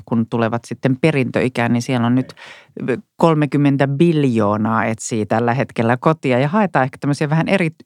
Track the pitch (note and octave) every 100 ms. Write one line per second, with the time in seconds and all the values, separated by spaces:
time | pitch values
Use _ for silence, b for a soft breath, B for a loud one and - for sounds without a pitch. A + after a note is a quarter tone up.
0 | - A#2 A2+ A#2+ A2+ A#2+ - - C3 C3
1 | D#3+ D3 A#2+ G#2+ A2+ B2 A#2 A#2+ A#2 B2+
2 | A#2 B2 B2+ - B B B - C3 B2
3 | - _ E3 D#3 D3 D3 C#3+ C#3 C#3 C#3
4 | E3+ D#3 C#3 A2+ G#2 G#2 A2 A2 A2 A2
5 | - A2+ G#2 A2+ A#2+ A#2+ A2+ - A#2 B2+
6 | D#3+ D#3+ C#3+ B2 C#3+ G3+ G3 D3+ C3 -
7 | C#3+ C#3+ D3+ D#3+ D#3+ G3 E3 -